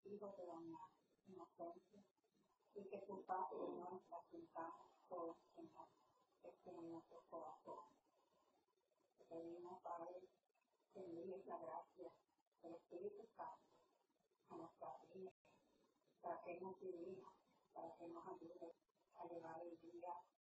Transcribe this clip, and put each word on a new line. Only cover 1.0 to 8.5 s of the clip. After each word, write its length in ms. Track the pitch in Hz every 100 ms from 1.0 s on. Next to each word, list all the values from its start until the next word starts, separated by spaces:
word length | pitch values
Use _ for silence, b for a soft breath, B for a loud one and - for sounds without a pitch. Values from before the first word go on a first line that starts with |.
| - - -
Inocencia, 760 | 370 339 - 339 370 - 214 - _ _ - - - -
y 160 | - -
que 80 | - -
tu 180 | 196
paz, 240 | - 185 -
Señor, 520 | - - 175 180 185 -
la 120 | 349 -
sintamos 600 | 170 - - 165 175 - - -
todos, 300 | 180 165 170 - -
Señor, 320 | 82 - 156 - - - - -
este, 280 | - - -
en 200 | 339 330
nuestros 320 | 330 - 508 -
corazones. 640 | - - - - 906 880 - - - - - -